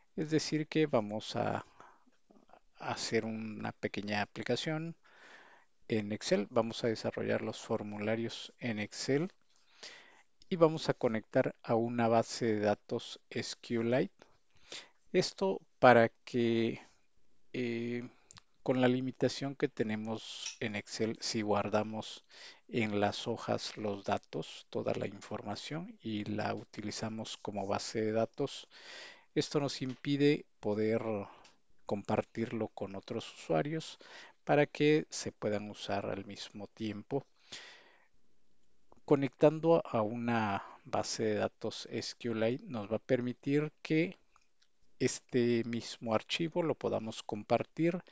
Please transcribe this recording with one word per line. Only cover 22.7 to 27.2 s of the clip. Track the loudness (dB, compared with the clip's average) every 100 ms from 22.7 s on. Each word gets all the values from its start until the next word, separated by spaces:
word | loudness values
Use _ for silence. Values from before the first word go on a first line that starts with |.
| -2 0 4
las | 2 2 -4
hojas | -4 -2 -2 -4 -6
los | -4 -4
datos, | -2 -2 -2 -10 -10 -12 -10
toda | -4 -2
la | -2 -4
información, | -8 -10 -10 -8 -8 -6 -8 -8 -10
y | -6 -6
la | -4 -4 -2
utilizamos | -4 -8 -10 -8 -6 -6 -8